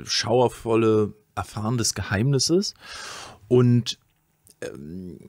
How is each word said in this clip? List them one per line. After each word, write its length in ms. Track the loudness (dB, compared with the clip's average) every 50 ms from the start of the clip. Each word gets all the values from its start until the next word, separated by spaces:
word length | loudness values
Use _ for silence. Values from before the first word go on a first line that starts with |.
| -8
schauervolle 1120 | -6 -4 -4 -2 0 2 4 4 2 0 -4 -2 0 2 4 4 4 4 4 2 0 -4 -12 _ _ _
Erfahren 460 | -10 -10 -8 -8 -6 -4 -2 -2 -2
des 160 | -2 -2 -4
Geheimnisses. 800 | -4 -6 -2 -2 0 2 2 2 0 0 2 0 0 0 -2 -8 _ -18 -18 -16 -16 -14 -14 -14 -16 -16 -18 -20 -20 -2 2
Und, 500 | 4 6 6 6 4 4 2 -2 -8 -10 _ _ _ _ _ _ _ _ _ _ _ _
ähm, 560 | -12 -12 -12 -14 -14 -14 -14 -12 -12 -14 -16 -16 -18